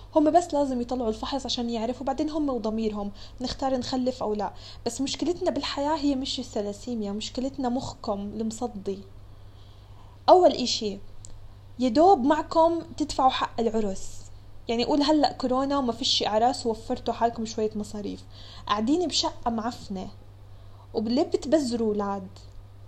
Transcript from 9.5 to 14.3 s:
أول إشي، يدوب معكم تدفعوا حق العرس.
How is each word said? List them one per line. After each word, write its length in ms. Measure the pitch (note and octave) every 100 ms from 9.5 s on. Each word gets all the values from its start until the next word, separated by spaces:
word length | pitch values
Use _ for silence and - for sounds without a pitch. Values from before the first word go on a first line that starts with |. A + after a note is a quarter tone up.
| - - - - - - - -
أول 240 | F4+ F4
إشي، 460 | - A#3+ - G#3+ G3 - - - - - - - -
يدوب 460 | B3+ A#3 F4 G4
معكم 580 | B3 D#4 D#4+ E4 E4 E4+ D#4+ -
تدفعوا 340 | D4 - C4
حق 300 | B3+ - -
العرس. 480 | A3+ A3 G#3 F#3+ - - -